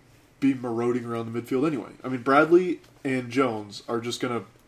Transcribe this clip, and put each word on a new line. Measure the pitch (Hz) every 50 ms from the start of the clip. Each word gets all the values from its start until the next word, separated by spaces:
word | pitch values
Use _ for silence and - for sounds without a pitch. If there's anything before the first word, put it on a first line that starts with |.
| _ _ _ _ _ _ _ _
be | - 135 135
marauding | 123 120 123 113 113 120 120 120 123 117
around | 117 117 117 117 113
the | 113 120
midfield | 113 - 135 127 139
anyway. | 165 151 117 92 - - - -
I | 131
mean, | 131 127
Bradley | 117 135 135 147 156 156 175 180 185 180 - - - _ _ _ -
and | 139 131 127 123 120
Jones | 117 135 135 123 113 107 104 104 101 - - -
are | 117 117
just | 113 120 117 -
gonna | - 123 120 113 95 - _ _ _